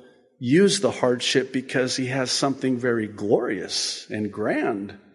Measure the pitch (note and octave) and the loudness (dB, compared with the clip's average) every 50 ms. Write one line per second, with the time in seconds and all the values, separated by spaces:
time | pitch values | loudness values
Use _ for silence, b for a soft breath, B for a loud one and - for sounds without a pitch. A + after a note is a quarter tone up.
0 | B B B B B B B - C3 A#2+ C#3 F3 G3+ G3 - - - A#2 A2 - | B B B B B B B -6 0 4 6 6 6 6 4 2 0 0 0 2
1 | - B2+ B2 A#2+ - - - C3+ B2 - - C3 B2 - - C#3 B2+ B2+ - - | 2 2 2 2 0 0 2 2 0 0 -2 -6 -4 -2 0 0 0 0 0 -2
2 | C3 B2 B2+ C#3 B2+ B2+ - - D3 C#3 C3+ - - C3 B2+ A#2+ A#2+ B2+ A#2 A2+ | -4 -2 -2 -2 -2 -2 0 0 0 0 0 0 0 0 0 0 0 0 0 0
3 | G#2+ G2+ G2+ G2+ G#2 G2+ B2+ - - - G#2+ F2+ E2 - - - - - - - | -2 -4 -6 -4 0 2 2 2 2 0 -4 -4 -4 -4 -4 -4 -4 -4 -6 -8
4 | - - G#2+ G#2+ G#2+ G2+ G2 G#2+ G#2+ C3 G3+ C#4 D3 - A2+ G2 G2+ - - - | -10 -8 -6 -4 -4 -4 -4 -4 -2 -2 0 0 0 -2 -2 -4 -6 -8 -12 -16
5 | - - | -20 -20